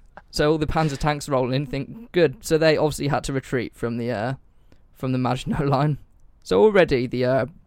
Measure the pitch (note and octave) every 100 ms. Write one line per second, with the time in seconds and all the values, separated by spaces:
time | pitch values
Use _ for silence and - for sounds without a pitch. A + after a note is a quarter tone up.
0 | - - - - D3+ D#3+ D3+ - D#3 C3+
1 | D3+ D3 D3 C3+ B2+ C3 D3 C3+ - A3+
2 | A#3 F3+ D#3 C3+ - D#3+ D#3+ D3+ D3+ C#3+
3 | C#3+ C3 - C3+ - C3 G#2+ - A#2 A#2
4 | A#2 G#2+ A#2 C3+ - _ _ - _ -
5 | C3 B2+ B2 B2+ - - C#3+ C3+ D3 C#3+
6 | - _ - _ - F#3 G#3+ G3 E3+ C3+
7 | B2+ B2 B2 C3 A2+ -